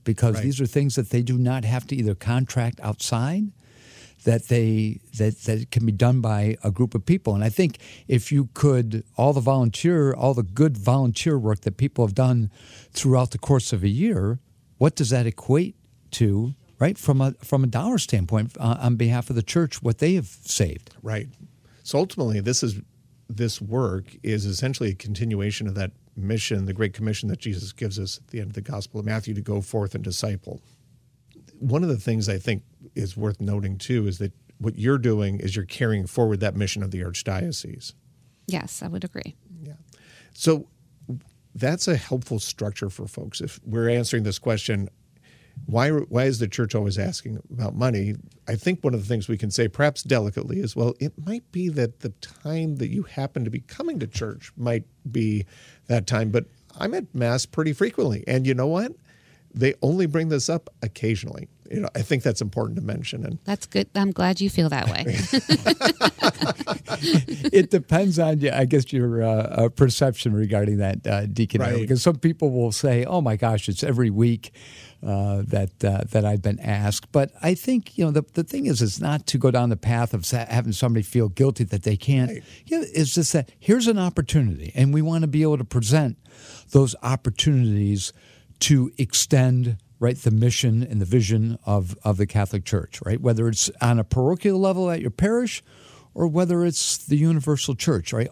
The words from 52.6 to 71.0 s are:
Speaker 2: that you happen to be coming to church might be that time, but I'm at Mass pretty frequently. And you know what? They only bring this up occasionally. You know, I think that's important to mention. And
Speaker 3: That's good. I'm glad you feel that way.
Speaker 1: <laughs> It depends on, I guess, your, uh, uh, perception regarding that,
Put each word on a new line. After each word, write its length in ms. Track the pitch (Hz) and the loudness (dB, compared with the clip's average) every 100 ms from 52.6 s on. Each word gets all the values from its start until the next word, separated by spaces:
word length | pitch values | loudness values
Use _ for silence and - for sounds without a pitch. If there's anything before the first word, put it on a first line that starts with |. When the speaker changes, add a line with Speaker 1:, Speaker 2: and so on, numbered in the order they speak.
| 160 143 | -4 -4
Speaker 2:
that 120 | 123 | -4
you 140 | 202 | -4
happen 420 | 185 - 135 - | -6 -6 -6 -4
to 60 | 113 | -6
be 100 | 117 | -6
coming 380 | - - 330 269 | -12 -10 -8 -6
to 80 | 107 | -6
church 460 | - 110 - - - | -6 -8 -10 -16 -6
might 280 | 120 117 - _ 135 | -2 -2 -4 _ -6
be 340 | 117 110 104 98 - - - _ | -2 0 -2 -4 -12 -20 -20 _
that 180 | 117 95 | -2 0
time, 240 | 117 110 | -2 0
but 140 | 117 - _ _ - | -2 -4 _ _ -6
I'm 160 | 208 | -4
at 180 | 349 233 | -4 -6
Mass 320 | 131 120 127 - | -2 0 0 -4
pretty 260 | - 156 | -2 -2
frequently. 500 | 143 220 - 170 104 - | 0 -2 0 -2 -2 0
And 180 | 127 131 | 0 2
you 80 | |
know 140 | 127 139 | 0 0
what? 240 | 170 240 330 _ _ _ _ _ | 0 -4 -8 _ _ _ _ _
They 220 | - 131 - | 0 0 2
only 240 | 131 175 175 | 0 2 2
bring 220 | 151 160 | 0 0
this 200 | 147 - | 0 0
up 200 | 165 - _ | -2 -4 _
occasionally. 680 | 110 - 110 107 78 73 - _ - | -10 -4 -2 -2 -4 -12 -16 _ -10
You 100 | 208 | -6
know, 80 | - | -6
I 80 | - | -6
think 200 | 110 143 | -2 0
that's 180 | 123 104 | 0 -2
important 380 | 104 117 110 110 | -4 -4 -4 -4
to 60 | |
mention. 400 | - - - 120 | -6 -6 -8 -8
And 140 | - - | -8 -8
Speaker 3:
That's 220 | - 202 - | -6 -6 -4
good. 220 | 202 196 | -4 -2
I'm 180 | 196 196 | 0 -2
glad 280 | 185 180 185 | 2 0 2
you 80 | 196 | 0
feel 180 | - 160 | 2 0
that 200 | 143 - | 2 -2
way. 280 | - 165 - | -2 -2 -2
Speaker 1:
<laughs> 1500 | 185 269 - 302 220 - 262 - 233 - 247 - 240 - - - - 220 339 302 127 151 143 | 0 -2 2 2 2 2 2 2 0 2 0 0 -4 -4 -4 -6 -6 -6 2 2 2 -4 4
It 180 | 196 185 | 4 4
depends 480 | 190 - 165 196 165 | 2 2 2 2 2
on, 280 | 160 151 139 | 2 2 2
I 160 | 127 | 2
guess, 280 | 131 147 127 | 2 2 2
your, 300 | 135 123 117 | 0 0 2
uh, 60 | 113 | 2
uh, 380 | 110 110 - 117 | 2 0 2 2
perception 640 | - 135 - 135 120 123 | 6 4 6 0 2 0
regarding 440 | 104 107 104 104 104 | 2 2 2 2 2
that, 280 | 98 98 | 0 -2